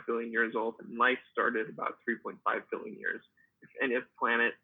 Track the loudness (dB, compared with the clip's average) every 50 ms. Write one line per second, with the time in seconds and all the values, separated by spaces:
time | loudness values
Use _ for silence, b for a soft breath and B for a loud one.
0 | 0 -2 -2 -2 -2 -2 0 0 0 2 0 0 -2 -2 -4 -6 -12 -10 -2 2
1 | 4 4 4 2 -2 -4 _ 0 2 2 2 0 -2 -4 -6 -6 -4 -6 -6 -4
2 | _ -4 -4 -4 -6 -10 -12 -4 _ 0 0 0 -2 -4 -6 -6 -6 -8 -10 -6
3 | -4 -4 -4 -4 -8 _ _ b b b b _ -20 -20 -4 -2 0 2 2 0
4 | -2 -4 _ 0 2 2 4 4 4 2 0 -2